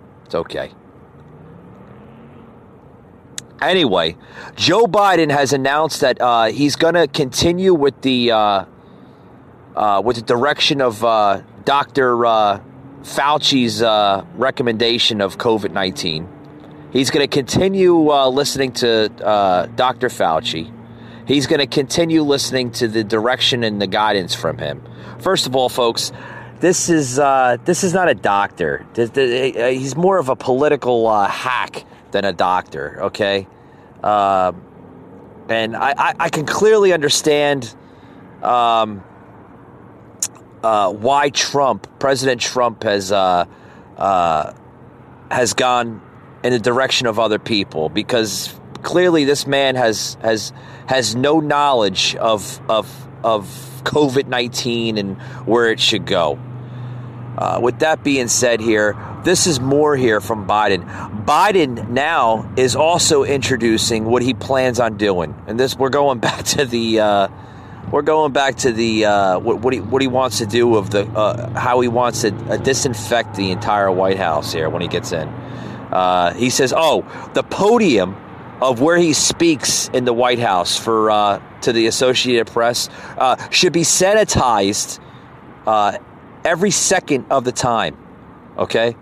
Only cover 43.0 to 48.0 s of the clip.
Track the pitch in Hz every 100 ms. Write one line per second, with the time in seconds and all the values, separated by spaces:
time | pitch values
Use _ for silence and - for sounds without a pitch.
43 | 95 101 92 87 85 - - - - -
44 | 98 95 85 78 - - - - - -
45 | - - - 120 117 - 127 123 117 107
46 | - - - - 123 123 123 120 131 -
47 | 123 107 110 107 - 110 92 76 78 82